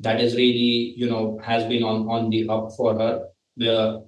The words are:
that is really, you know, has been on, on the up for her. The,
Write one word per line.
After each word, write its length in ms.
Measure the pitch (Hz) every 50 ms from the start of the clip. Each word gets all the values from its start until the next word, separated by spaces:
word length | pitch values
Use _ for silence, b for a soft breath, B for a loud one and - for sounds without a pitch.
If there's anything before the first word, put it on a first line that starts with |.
that 180 | 104 110 113 113
is 160 | 120 120 117
really, 580 | 120 123 123 120 120 120 120 120 117 117 117 - 120
you 120 | 120 117
know, 300 | 117 113 110 107 107 - -
has 200 | 117 117 113 113
been 180 | 113 120 117 113
on, 260 | 110 110 110 107 110
on 200 | 113 113 113 113
the 200 | 110 110 110 110
up 220 | 110 110 110 - -
for 180 | - 120 113 107
her. 280 | 110 110 113 - - - - _ _ _ _ _
The, 480 | - 117 113 113 110 107 110 110 - -